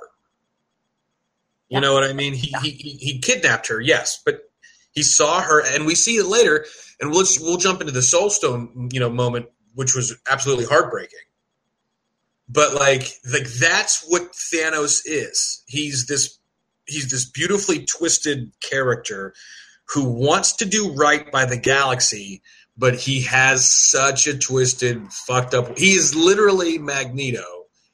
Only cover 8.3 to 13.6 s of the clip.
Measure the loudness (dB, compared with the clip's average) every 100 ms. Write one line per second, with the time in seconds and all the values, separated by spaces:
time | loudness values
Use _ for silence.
8.3 | 0 0 -2 -8 -10 -8 -2 -2 0 -2
9.3 | -2 -8 _ _ -6 -2 -2 -2 -6 -4
10.3 | -2 0 0 2 2 2 -4 -10 -20 -20
11.3 | _ _ _ _ _ _ _ _ _ _
12.3 | _ -6 0 2 2 2 2 0 -12 -4
13.3 | -4 -4 -2